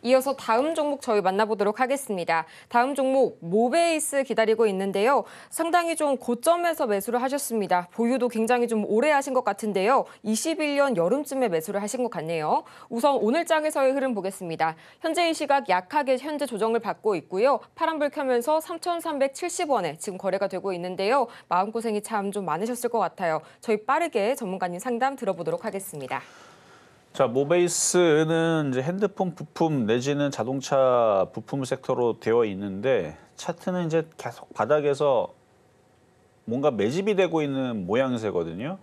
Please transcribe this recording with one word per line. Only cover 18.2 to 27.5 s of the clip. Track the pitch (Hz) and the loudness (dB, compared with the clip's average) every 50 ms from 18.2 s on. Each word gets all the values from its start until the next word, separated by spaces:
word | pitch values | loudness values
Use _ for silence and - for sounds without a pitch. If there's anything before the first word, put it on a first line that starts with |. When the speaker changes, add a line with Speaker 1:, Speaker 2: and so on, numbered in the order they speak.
| 285 262 254 240 240 294 302 320 | -2 0 0 0 2 2 0 0
Speaker 1:
삼천삼백칠십 | 311 - 359 330 - 359 349 339 330 330 302 277 269 277 269 - - 349 339 - 359 302 | 0 -4 -10 -8 -4 -4 -4 -4 -4 -4 -2 0 0 -2 -2 -4 -6 -6 -4 -4 -2 0
원에 | 277 226 180 160 143 160 | 0 0 0 -2 -6 -6
지금 | - - 185 190 | -10 -10 -10 -6
거래가 | - 196 185 196 202 190 | -4 -2 -2 0 -2 -2
되고 | 190 180 190 196 190 | -4 -4 -4 -4 -4
있는데요. | 175 175 180 185 175 190 202 233 277 254 - - - - _ | -4 -6 -8 -6 -2 0 2 2 2 2 0 -6 -20 -8 _
마음고생이 | 175 180 190 220 220 233 220 233 214 208 208 | 0 0 0 0 -2 -4 -4 -2 -4 -4 -4
참 | - 226 214 196 202 | -4 -4 -4 -4 -2
좀 | 190 208 196 | -4 -4 -4
많으셨을 | 170 151 165 202 226 247 240 - 240 | -4 -4 -2 -2 -4 -6 -4 -4 -2
것 | 240 233 | 0 0
같아요. | 196 165 - - 196 170 160 151 - - - _ | -2 -2 -2 -2 -2 0 0 -2 -4 -8 -20 _
저희 | - - 220 208 214 | -4 -2 -2 -2 0
빠르게 | - 269 311 339 330 - 233 196 214 269 | 0 0 0 0 0 0 0 0 0 -2
전문가님 | - 240 185 185 190 185 180 175 175 | -2 -4 -6 -4 -4 -4 -4 -6 -6
상담 | - 254 247 233 247 262 180 | -6 -4 -2 0 0 -2 -2
들어보도록 | - 240 196 190 170 170 156 160 175 - | -2 -4 -4 -4 -4 -4 -4 -4 -4 -6
하겠습니다. | 220 190 196 190 - - 151 139 170 143 131 - - - - - - - - - - - - - _ _ _ _ _ _ | -6 -8 -8 -10 -10 -12 -10 -8 -6 -8 -8 -8 -12 -20 -20 -20 -20 -20 -20 -20 -20 -20 -20 -20 _ _ _ _ _ _
Speaker 2:
자, | - 139 | 2 2
모베이스는 | 123 117 131 143 143 | 2 4 0 2 4